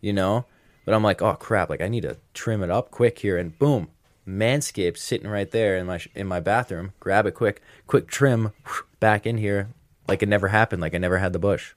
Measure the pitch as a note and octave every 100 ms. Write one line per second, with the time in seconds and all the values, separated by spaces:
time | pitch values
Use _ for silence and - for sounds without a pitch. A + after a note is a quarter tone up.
0 | G2+ G2+ F#2+ A2 B2+ _ _ _ - A2
1 | G#2+ F#2+ A2 E2 - G#2+ F2+ C#2+ F2+ A#2
2 | D2+ - _ - - A2 F2+ G2 - -
3 | A#2+ - G#2 F2+ F2 - C#3+ C3 D#2 _
4 | _ _ - F#2+ A2 C#3+ - - F2+ E2+
5 | - B2 G#2 G#2 G2 A#2 G#2+ F#2 F2+ F2
6 | - - F#2+ F2+ E2+ A2 B2 E2+ F#2+ -
7 | G2+ G2 G#2 - G#2+ - _ - - A2+
8 | - - C#3 A#2 A2 - - - - _
9 | A2 G#2 A2+ A2+ G#2+ G2+ G2+ - _ _
10 | - G2 G2+ G#2 F#2+ G#2+ A2+ F2+ D#2+ F2
11 | F2+ F#2 F#2+ F2+ G2 F#2+ -